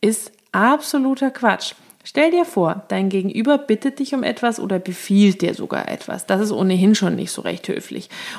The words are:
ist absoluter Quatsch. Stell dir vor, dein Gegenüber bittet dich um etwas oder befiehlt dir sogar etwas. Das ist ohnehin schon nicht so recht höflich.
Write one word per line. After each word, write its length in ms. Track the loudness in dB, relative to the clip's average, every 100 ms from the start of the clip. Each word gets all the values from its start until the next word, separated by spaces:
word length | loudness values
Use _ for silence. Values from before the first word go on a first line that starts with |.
ist 300 | 0 0 -6 -18 _
absoluter 800 | 2 4 2 0 0 0 0 -2
Quatsch. 400 | 0 0 0 -2 -12 -20 _
Stell 260 | -6 0 2
dir 140 | 2
vor, 400 | 0 0 0 -2 -4
dein 220 | -2 0
Gegenüber 500 | 0 -2 -2 2 2
bittet 400 | 2 0 -2 -4
dich 160 | -4
um 80 | -2
etwas 380 | -2 -2 -2 -2
oder 180 | -2 -4
befiehlt 640 | -4 -8 0 4 6 4
dir 120 | -2
sogar 340 | -4 -6 -6 -6
etwas. 380 | -8 -8 -8 -2
Das 140 | -2
ist 120 | 0
ohnehin 420 | 0 2 4 4
schon 220 | 4 2 -2
nicht 160 | -4
so 100 | -6
recht 240 | -6 -6 -6
höflich. 440 | -8 -8 -12 -14 -14 -14